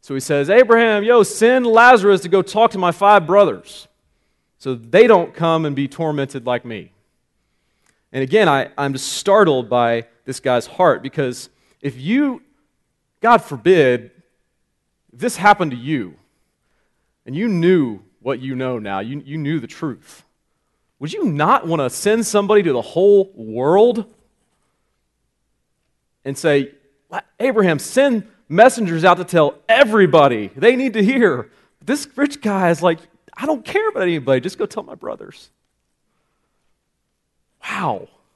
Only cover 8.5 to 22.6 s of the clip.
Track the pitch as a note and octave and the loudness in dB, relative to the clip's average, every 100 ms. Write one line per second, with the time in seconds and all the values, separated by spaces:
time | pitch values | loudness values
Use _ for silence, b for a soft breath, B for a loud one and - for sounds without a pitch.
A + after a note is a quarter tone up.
8.5 | C#3 - - C#3 C3 - - - G3+ F#3 | 0 -2 -6 -6 -6 -10 -8 2 4 4
9.5 | C3 A2 B2 A#2 A#2 A2+ _ - B2 C3+ | 0 -2 -2 0 -2 -6 _ -16 -8 -2
10.5 | B2 - - F3+ B2 C3+ - C3 B2 - | -2 -4 0 2 2 -6 -6 -6 -8 -18
11.5 | _ _ _ C#3+ B2 D3 B3+ C#4+ B3 _ | _ _ _ -12 -8 -4 -2 -2 -6 _
12.5 | _ _ _ _ _ _ _ A3+ A#3+ - | _ _ _ _ _ _ _ 2 2 0
13.5 | C3+ E3+ F3+ C3+ B2 - _ _ _ _ | -4 2 4 4 0 -6 _ _ _ _
14.5 | _ _ _ _ _ _ A#2+ A#3 - G3+ | _ _ _ _ _ _ -8 -8 2 2
15.5 | G3+ D#3+ B2 B2+ D3 F#2 D2 _ _ _ | 4 0 -6 -6 -6 -6 -16 _ _ _
16.5 | _ _ _ _ _ _ _ - C#3+ A#3 | _ _ _ _ _ _ _ -12 -6 -4
17.5 | F3+ E3+ F#3 B2+ G2 _ _ A#2+ B2+ C3 | 0 2 2 0 -6 _ _ -8 -8 -8
18.5 | B2+ C3 B2 G2+ G2 A2 C#3+ C3+ D#3 D3 | -6 -6 -6 -6 -8 -8 -12 -12 -8 -6
19.5 | D#3+ A#2 - D#3+ A2+ _ - _ _ _ | -6 -8 -10 -10 -10 _ -20 _ _ _
20.5 | _ _ _ _ _ D#3 G#4+ C#4+ D3 D#3+ | _ _ _ _ _ -12 -6 -4 -2 0
21.5 | C4 E3 E3 B2+ - G3+ A3 A3+ G#3 G3+ | 0 0 -4 -4 -4 -2 -2 0 -2 2
22.5 | G#3 | 2